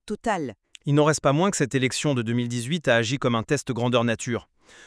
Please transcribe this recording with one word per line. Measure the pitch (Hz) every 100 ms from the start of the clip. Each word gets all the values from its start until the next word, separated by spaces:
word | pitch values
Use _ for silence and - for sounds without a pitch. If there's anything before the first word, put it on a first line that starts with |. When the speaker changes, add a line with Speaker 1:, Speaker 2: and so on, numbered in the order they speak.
| -
Speaker 1:
totale. | 214 233 190 131 98 _ - -
Speaker 2:
Il | 143
n'en |
reste | 151 147
pas | 147
moins | 139 196
que | -
cette | 131 135
élection | 127 - 156 127
de |
deux | 113
mille | 120 120
dix-huit | 120 117 170 135
a | 117
agi | 113 139
comme | 127 117
un |
test | 107 147 -
grandeur | 117 123 120 117
nature. | 110 - 110 - _ _ -